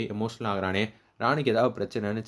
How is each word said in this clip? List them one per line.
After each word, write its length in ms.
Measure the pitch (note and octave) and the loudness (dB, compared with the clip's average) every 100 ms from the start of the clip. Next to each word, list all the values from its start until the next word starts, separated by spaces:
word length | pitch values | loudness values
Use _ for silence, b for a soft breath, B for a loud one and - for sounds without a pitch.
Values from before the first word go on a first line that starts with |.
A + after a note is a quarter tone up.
| A2 | -2
எமோஷனல் 400 | G#2 G#2+ - A2+ | -2 -4 -4 -4
ஆகுறானே, 440 | G2 F#2+ F#2+ A2 b b b | 0 0 0 -2 b b b
ராணிக்கு 340 | A#2 D3 C3+ | 0 2 2
ஏதாவது 220 | A2 B2 A2+ | 4 2 2
பிரச்சனைன்னு 480 | G2+ A#2+ G#2 G#2+ | -4 -2 -2 -4